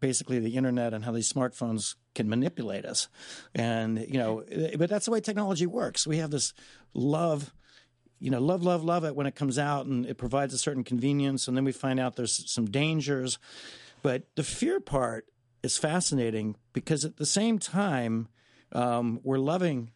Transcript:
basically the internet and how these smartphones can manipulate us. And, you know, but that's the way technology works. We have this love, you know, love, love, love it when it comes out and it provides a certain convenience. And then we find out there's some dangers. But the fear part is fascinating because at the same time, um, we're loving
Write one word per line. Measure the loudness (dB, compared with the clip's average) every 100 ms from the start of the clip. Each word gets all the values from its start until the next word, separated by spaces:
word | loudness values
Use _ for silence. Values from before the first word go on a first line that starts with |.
basically | 0 0 0 0
the | 2 2
internet | 2 2 0
and | -2
how | -2
these | -2 0
smartphones | 0 -2 0 -2 -2 -2 -8 _
can | -2 0
manipulate | 2 0 -2 -4 -4
us. | -4 -4 -4 -10 -18 -18 -8
And, | -2 0 2 0 -2 0
you | 0
know, | 2 0 -4 -2 -2 0
but | 2
that's | 2 0
the |
way | 0
technology | 0 -2 0 0 0
works. | 0 -2 -2 0
We | 0
have | 0
this | -2 -2 -4 -20 -20 -8
love, | -2 0 2 2 0 -4 -14 -20 -20 _ _ _ _
you | -2
know, | 2
love, | 2 2
love, | 2 2
love | 2 0
it | 0 -2
when | -2
it |
comes | 0 0 2
out | 0 0 0
and | -2 -2
it | -4
provides | 0 0 0
a | 0
certain | -2 -2
convenience. | -2 0 2 2 2 0 0
And | 2
then |
we | 2
find | 0 0 0
out | 0 -2
there's | -2 -2 -2
some | -2 0
dangers. | 2 2 2 0 0 -2 -6 -8 -18 -18 -18 -20 -2
But | 0 0 -4
the | -6
fear | -4 -2 0 0
part | 0 0 0 -2 -10 _ _ _
is | -4 0
fascinating | 2 2 2 2 2 0 -2 -6 _
because | -8 0 0
at | 0 -4
the | 0
same | 2 2 0
time, | 0 0 2 2 0 -2 -4 _ _ -20 _
um, | -2 0 2 0 -2
we're | 0 2
loving | 2 2 2 0 -4